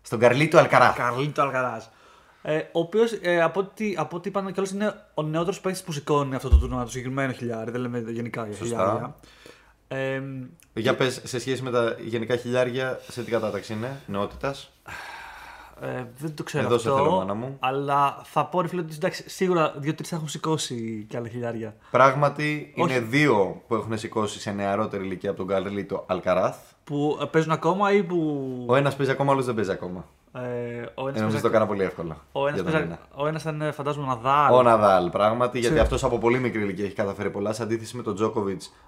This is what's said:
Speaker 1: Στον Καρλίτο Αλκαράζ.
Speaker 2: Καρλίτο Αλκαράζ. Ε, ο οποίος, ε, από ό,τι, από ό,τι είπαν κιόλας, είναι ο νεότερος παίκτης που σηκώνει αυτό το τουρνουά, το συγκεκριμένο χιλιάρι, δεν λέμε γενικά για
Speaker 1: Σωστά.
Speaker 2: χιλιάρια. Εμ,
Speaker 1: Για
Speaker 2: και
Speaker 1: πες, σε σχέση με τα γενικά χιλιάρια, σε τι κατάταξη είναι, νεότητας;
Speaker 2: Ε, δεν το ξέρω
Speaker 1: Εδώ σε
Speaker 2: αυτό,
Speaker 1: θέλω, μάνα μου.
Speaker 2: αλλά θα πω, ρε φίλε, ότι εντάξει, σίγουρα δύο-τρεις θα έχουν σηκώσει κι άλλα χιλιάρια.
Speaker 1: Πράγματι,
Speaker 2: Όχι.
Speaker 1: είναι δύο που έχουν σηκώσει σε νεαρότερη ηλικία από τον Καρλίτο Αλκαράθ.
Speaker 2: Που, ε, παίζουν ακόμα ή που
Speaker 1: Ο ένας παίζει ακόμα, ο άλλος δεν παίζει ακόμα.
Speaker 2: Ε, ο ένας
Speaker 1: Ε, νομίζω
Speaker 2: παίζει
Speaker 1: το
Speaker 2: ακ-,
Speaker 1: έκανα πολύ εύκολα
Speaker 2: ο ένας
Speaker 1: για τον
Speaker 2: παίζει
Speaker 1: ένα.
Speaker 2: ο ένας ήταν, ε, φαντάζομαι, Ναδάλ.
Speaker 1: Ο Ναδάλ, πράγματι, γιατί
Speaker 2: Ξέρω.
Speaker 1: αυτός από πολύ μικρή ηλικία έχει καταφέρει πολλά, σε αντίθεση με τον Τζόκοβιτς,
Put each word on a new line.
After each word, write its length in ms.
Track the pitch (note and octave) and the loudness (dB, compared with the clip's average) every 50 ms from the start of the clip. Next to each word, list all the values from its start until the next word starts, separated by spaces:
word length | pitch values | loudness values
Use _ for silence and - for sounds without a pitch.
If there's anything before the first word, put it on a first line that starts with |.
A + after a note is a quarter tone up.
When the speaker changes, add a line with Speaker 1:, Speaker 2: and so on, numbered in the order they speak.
| - | -10
Speaker 1:
Στον 160 | - C3 A2+ | -6 2 6
Καρλίτο 400 | A2+ A#2+ A#2+ C#3 D3+ D#3+ E3+ E3 | 6 6 6 6 4 6 8 8
Αλκαράζ. 360 | C#3 A#2 C#3+ B2+ B2 A2 - | 8 8 8 8 8 8 6
Speaker 2:
Καρλίτο 480 | - B2+ B2 A#2+ B2+ C#3+ D3+ C#3 - D3 | 4 0 0 0 -2 -2 -2 0 0 0
Αλκαράζ. 420 | C#3 B2+ C3 B2+ B2 A#2 A2+ A2 - _ _ - - - - _ _ _ _ - | 0 0 0 -2 -2 -4 -8 -10 -16 _ _ -20 -20 -20 -20 _ _ _ _ -4
Ε, 140 | - D3+ | -2 -2
ο 220 | D#3 D3+ - - E3+ | -2 -2 -2 -2 -2
οποίος, 320 | E3 E3 - G#3+ A#3 A3+ A3+ G3+ - | -2 0 2 2 2 2 0 -2 0
ε, 200 | F3 F3 E3+ E3 | 2 2 4 4
από 180 | E3 E3 F#3+ | 2 2 0
ό,τι, 340 | G3 F#3+ - - A3 G#3 F#3 | -4 -4 -4 -4 -4 -2 -2
από 200 | E3+ D3+ - E3+ | -2 -4 -4 -6
ό,τι 120 | F3 E3+ G3 | -8 -6 -4
είπαν 240 | G3 G3+ F#3+ G3 F#3 | -4 -4 -4 -4 -4
κιόλας, 180 | F#3+ G3 F#3+ F#3+ | -4 -4 -4 -2
είναι 220 | G3+ G#3+ G#3 - - - _ _ | -2 -2 -2 -4 -6 -12 _ _
ο 80 | - D#3 | -4 -4
νεότερος 380 | D#3 D#3 D#3+ E3+ F3 F#3+ - | -2 -2 -2 -2 -2 -2 -4
παίκτης 220 | - F#3 F3+ F3+ - | -4 -4 -4 -6 -6
που 100 | - D#3 | -8 -8
σηκώνει 420 | C#3+ C#3 - D3+ C#3+ C#3+ C3+ C3+ | -6 -2 0 2 2 2 0 -2
αυτό 140 | B2+ - C3 | -4 2 6
το 80 | B2 - | 6 6
τουρνουά, 260 | B2 B2 B2+ B2+ B2 | 6 4 -2 -4 -6
το 60 | A2+ | -6
συγκεκριμένο 420 | A#2 B2+ A#2+ B2+ C3 C#3 C3+ C3 B2 | -8 -8 -8 -6 -4 -2 -2 -2 -4
χιλιάρι, 380 | B2+ B2+ A#2 A2+ A2+ A2 A#2 | -4 -6 -6 -6 -6 -6 -6
δεν 100 | A#2 B2+ | -4 -4
λέμε 240 | B2+ A#2+ A#2+ A#2+ A2+ A2+ | -4 -4 -4 -6 -6 -6
γενικά 380 | A#2 A#2 A#2 A#2 - B2 A2+ | -6 -6 -6 -6 -6 -6 -8
για 100 | G#2 G#2 | -8 -8
Speaker 1:
Σωστά. 200 | G2+ A2 A#2 A#2 | -6 -6 -4 -2
Speaker 2:
χιλιάρια. 380 | A2 F#2 G2 A2 A#2+ A#2+ B2+ - - - - - - - - - - _ _ _ _ _ - | 0 2 2 0 0 -4 -8 -12 -16 -20 -20 -20 -20 -20 -20 -20 -20 _ _ _ _ _ -10
Εμ, 560 | C3+ C3+ C3+ C3+ C3+ C3+ C3+ C#3 C3+ C3 B2+ B2+ - - _ _ - | -6 -4 -4 -4 -4 -4 -6 -8 -10 -10 -12 -14 -16 -20 _ _ -6
Speaker 1:
Για 160 | A#2+ A2 C3 B2+ | -2 0 0 2
Speaker 2:
και 40 | - | 2
Speaker 1:
πες, 220 | C3+ C3 B2+ - - | 2 0 0 -4 -6
σε 140 | - - A#2+ | -8 -6 -4
σχέση 240 | A#2 C3+ C3 A#2+ C3 | -2 -2 -4 -2 -2
με 80 | C3 | 0
τα 260 | A#2+ B2 A#2 A2+ A2 - - | 2 2 2 2 0 -4 -6
γενικά 320 | A2 A2 A#2 A2+ A#2 B2+ | -6 -4 -4 -2 -2 -2
χιλιάρια, 640 | A#2+ - B2 B2 B2+ B2+ B2 A#2+ C3 C3 C3 B2 - - - | -2 -2 0 0 2 2 0 0 -2 -4 -4 -4 -6 -10 -12
σε 140 | - B2+ A2+ | -10 -10 -4
τι 80 | G#2+ | -2
κατάταξη 420 | A2+ A2+ G#2+ G#2 G2 G2 F#2 - A2 | -2 0 0 -2 -4 -4 -6 -6 -6
είναι, 280 | G#2+ A2+ C3 C#3 C#3 - | -6 -6 -8 -8 -10 -10
νεότητας; 640 | - G2+ G2 G#2 G2+ - - - C#3 C#3 - - - _ _ _ - - - - - - - - - - - - - - - - - - - - | -6 -4 -4 -4 -4 -6 -6 -6 -6 -6 -8 -12 -20 _ _ _ -16 -16 -14 -14 -14 -16 -16 -16 -16 -18 -18 -18 -18 -20 -20 -20 -20 -16 -12 -10
Speaker 2:
Ε, 220 | C3+ B2+ B2+ B2+ A#2 A#2+ C3 | -8 -8 -8 -10 -12 -12 -10
δεν 160 | C#3+ D#3+ D3 | -10 -10 -8
το 80 | - D#3+ | -10 -8
ξέρω 220 | - - D3 A#2 | -4 -2 -2 2
Speaker 1:
Εδώ 120 | A2+ A#2+ A#2 | 2 2 2
σε 100 | A#2 A#2 | 2 2
Speaker 2:
αυτό, 120 | C#3 C3+ C#3+ | 2 2 4
Speaker 1:
θέλω, 140 | D#3 F3 | 4 2
μάνα 180 | F#3+ F#3+ G2 G2+ | 2 0 -2 -2
μου. 220 | G#2+ A#2+ C3 C#3 C#3 | -4 -6 -8 -6 -4
Speaker 2:
αλλά 600 | - C3 C3+ C#3 C#3+ C#3 C#3+ C#3 C#3+ C#3 B2+ - - | -2 -2 -2 -2 0 2 2 4 4 2 0 -2 -10
θα 200 | - - D#3 D3 | -4 -2 -2 0
πω, 140 | - - F3+ | 0 0 0
ρε 80 | F3 E3 | 0 0
φίλε, 120 | F3+ F3+ | -2 -6
ότι 140 | E3+ D#3 D#3 | -6 -8 -6
εντάξει, 340 | D3 F3+ F3+ - - - - | -4 -4 -4 -4 -6 -10 -12
σίγουρα 460 | - - F#3 F#3 F3+ E3+ D#3 D3 - | -6 -2 0 2 2 2 2 0 -2
δύο-τρεις 320 | C#3+ C#3 D3+ D#3 - D#3+ - | -4 -4 -4 -4 -4 -6 -8
θα 80 | F3 | -8
έχουν 120 | E3 D3+ D3 | -6 -6 -6
σηκώσει 800 | - D#3+ - D#3+ D#3+ D#3 - - C3 A#2 A2+ A2+ A2+ G#2+ G#2 G#2+ | -8 -6 -2 -2 -2 -2 -2 -4 -6 -6 -6 -6 -8 -8 -10 -8
κι 80 | - | -8
άλλα 120 | B2 A#2 A2 | -8 -8 -8
χιλιάρια. 480 | A#2 B2 A#2+ A#2 A2+ A2+ A2 G#2+ - - - - | -8 -6 -6 -6 -6 -6 -8 -10 -12 -14 -4 2
Speaker 1:
Πράγματι, 840 | - B2 C3 C3+ C3 D3 D3 C#3 C#3+ D#3 D3+ D3+ D3+ D3 D3 - - | 6 8 8 8 8 6 2 2 2 0 -2 -2 -2 -4 -6 -6 -2
Speaker 2:
Όχι. 160 | A#2+ - E3 C3 | 0 0 2 2
Speaker 1:
είναι 40 | B2+ | 0
δύο 600 | A#2 A2 A#2+ C#3+ D3+ C#3+ A#2 G#2 F#2+ F#2 - - - - | 0 2 4 4 6 6 6 6 4 2 0 -6 -6 -4
που 60 | A2+ | -2
έχουν 240 | G#2+ - A2+ A2+ G#2+ | -2 -2 -2 -4 -6
σηκώσει 420 | - A2 - A2 G#2+ G#2 - - | -6 -4 -4 -2 -2 -2 -4 -8
σε 100 | - A2+ | -8 -6
νεαρότερη 540 | G2+ G2+ G2+ G2 G2 G#2 A2 F#2+ G#2 G2 F#2+ | -4 -2 -2 0 0 0 0 -2 -4 -6 -6
ηλικία 260 | F#2+ F#2 F2 - G2+ | -6 -6 -4 -4 -4
από 80 | F#2+ - | -4 -4
τον 80 | G2 F2+ | -4 -2
Καρλίτο 560 | G2 F#2+ F#2 G2+ G2+ G2+ F#2+ - G2 F2+ - - | -2 -2 0 -2 -4 -6 -4 -4 -6 -6 -4 -2
Αλκαράθ. 480 | F#2 F2+ - F#2 F2+ F2+ G2 B2+ - - - - _ _ _ | -4 -2 0 2 2 2 2 0 -2 -6 -14 -20 _ _ _
Speaker 2:
Που, 340 | - D3 C#3+ D3 D3+ C#3+ - C#3+ | -6 -4 -2 0 0 -2 -2 -2
ε, 20 | |
παίζουν 280 | - - E3 D#3+ D#3 D#3+ | 0 0 0 2 2 0
ακόμα 400 | D3+ D#3 D#3+ F3+ F#3+ G3+ G3 G3+ | 0 0 0 0 2 2 4 4
ή 100 | G3+ G3 | 4 2
που 600 | E3+ F3+ F3 D#3+ D3+ D3 C#3 C3+ C3 B2+ B2 B2 A#2+ | 2 0 0 0 0 -2 -4 -4 -6 -6 -6 0 2
Speaker 1:
Ο 80 | B2 | 4
ένας 200 | C#3 C#3+ C#3+ C#3 | 4 4 2 2
παίζει 160 | - C#3 C3 C3+ | 0 0 0 0
ακόμα, 180 | C3 C#3 C#3 | 2 2 2
ο 20 | C#3 | 2
άλλος 120 | C3+ B2+ | 2 2
δεν 100 | B2+ A#2 | 0 0
παίζει 160 | A2 G#2 F#2 | 0 0 -2
ακόμα. 340 | F#2 - F2+ F2+ F2+ F#2 E2 - _ _ _ _ - | -2 -4 -6 -8 -8 -10 -12 -14 _ _ _ _ -12
Speaker 2:
Ε, 80 | B2+ B2 B2 B2 A#2+ A#2+ A#2+ A#2+ A#2+ A#2+ - - | -10 -8 -6 -6 -6 -6 -6 -8 -10 -10 -10 -10
ο 140 | - C3 C3+ | -8 -6 -4
ένας 120 | C3+ A2 | -2 -2
Speaker 1:
Ε, 0 | |
νομίζω 0 | G#2+ | 0
Speaker 2:
παίζει 140 | A2 G#2+ G#2 | 0 0 0
Speaker 1:
το 60 | G#2 | 2
Speaker 2:
ακ-, 40 | A2+ | 2
Speaker 1:
έκανα 160 | G#2 A2 G#2+ | 4 4 4
πολύ 160 | G2+ G#2 G2 F#2+ | 2 2 0 0
εύκολα 340 | F2+ - - E2+ E2 D#2 D2+ - _ - | -2 -2 -4 -8 -8 -8 -12 -14 _ -4
Speaker 2:
ο 80 | C#3 C#3 | -2 -2
ένας 80 | C#3+ D3 | -2 -2
Speaker 1:
για 80 | - F3 | -2 -2
τον 100 | E3 D#3+ | 0 0
Speaker 2:
παίζει 140 | D#3 - | 0 -2
Speaker 1:
ένα. 120 | E2+ E2+ - - - - | -2 -6 -12 -16 -16 -8
Speaker 2:
ο 120 | C3+ C#3+ | -6 -4
ένας 160 | D3+ D#3 D#3+ - | -4 -4 -4 -6
ήταν, 180 | D#3+ D#3 D3+ D3+ | -6 -6 -4 -4
ε, 80 | D3+ | -6
φαντάζομαι, 360 | C#3+ - C#3 C#3+ D3 C#3+ C#3+ | -6 -4 -4 -4 -4 -4 -4
Ναδάλ. 480 | C3 B2+ A2+ A2+ C3+ C#3 D3 D3 C3+ A#2+ | -4 -4 -2 0 2 2 4 6 6 8
Speaker 1:
Ο 80 | B2+ B2 | 8 8
Ναδάλ, 480 | A#2+ A#2 A2 G#2 G2+ F#2+ F#2 F2+ F2 | 8 8 8 8 6 6 6 4 2
πράγματι, 480 | E2 F#2+ G2+ A2 A2+ A#2+ B2 A#2+ - B2+ | 2 2 2 2 4 2 0 0 0 0
γιατί 160 | A#2 A#2 - | 0 2 4
Speaker 2:
Ξέρω. 80 | - A2 | 4 4
Speaker 1:
αυτός 220 | - C3+ B2 C3 | 4 2 0 0
από 140 | B2+ A#2+ A2+ | 0 0 2
πολύ 200 | G#2+ A#2 A#2+ C3 | 2 2 2 2
μικρή 220 | B2+ A#2+ G#2 A2 G#2 | 2 0 0 -2 -2
ηλικία 220 | G2+ F#2+ F2 G2+ | -2 -2 -4 -6
έχει 100 | G2 F#2+ | -4 -4
καταφέρει 360 | - G#2+ G2 G2 G2 G#2 F#2+ | -2 -4 -4 -4 -4 -4 -4
πολλά, 220 | - G2+ G2+ G#2 A2 | -4 -4 -4 -4 -4
σε 100 | A2 A2+ | -4 -4
αντίθεση 340 | G#2 A2+ A2+ A2 A2 - | -4 -4 -4 -4 -8 -12
με 60 | B2 A2 | -8 -6
τον 120 | A2 G2+ | -6 -2
Τζόκοβιτς, 520 | F#2 A2 G#2+ A#2+ B2+ G#2 G2 F#2+ E2 - - - - - | 0 -2 0 0 -2 -2 -2 -4 -6 -10 -14 -20 -20 -20